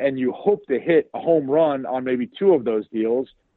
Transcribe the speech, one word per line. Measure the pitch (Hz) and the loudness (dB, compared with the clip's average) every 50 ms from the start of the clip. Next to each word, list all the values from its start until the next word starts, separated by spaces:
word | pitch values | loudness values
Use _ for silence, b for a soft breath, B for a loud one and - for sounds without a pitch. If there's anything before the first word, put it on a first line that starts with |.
and | - 139 135 131 | -2 -2 -2 0
you | 127 123 120 | -2 -2 -4
hope | - - 196 208 202 - | -2 0 0 0 0 -2
to | - 135 117 | -4 -4 -2
hit | - 156 170 156 - - - | 0 2 2 2 2 0 -4
a | 117 | -6
home | - 165 170 160 143 131 | 0 0 2 2 2 0
run | 139 156 165 151 143 135 131 | 2 2 2 2 0 -2 -4
on | - 127 127 127 | -6 -6 -6 -2
maybe | 127 123 123 123 | -2 -2 -2 -2
two | - - - 196 196 180 | -6 -6 0 2 4 4
of | 143 117 | 4 2
those | 120 113 107 101 - | 0 -2 -2 -4 -4
deals, | - 110 110 110 117 127 135 - _ _ _ _ _ | -4 -4 -2 0 -2 -2 -4 -6 _ _ _ _ _